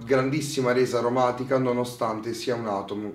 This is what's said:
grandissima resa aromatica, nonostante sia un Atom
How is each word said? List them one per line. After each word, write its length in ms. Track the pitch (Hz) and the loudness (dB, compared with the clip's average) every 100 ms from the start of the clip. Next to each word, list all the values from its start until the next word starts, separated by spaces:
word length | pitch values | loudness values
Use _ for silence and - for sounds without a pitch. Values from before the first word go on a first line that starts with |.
grandissima 680 | 117 135 131 151 - - 123 | 2 2 2 0 -2 0 2
resa 260 | 123 123 120 | 4 2 2
aromatica, 600 | 117 131 123 120 127 131 | 2 2 2 0 0 2
nonostante 760 | 127 123 123 - 117 107 113 | 2 0 -2 -2 -4 -4 -6
sia 220 | 113 - 117 | -6 -4 -2
un 100 | 113 | -2
Atom 460 | 98 95 104 104 | -4 -4 -6 -6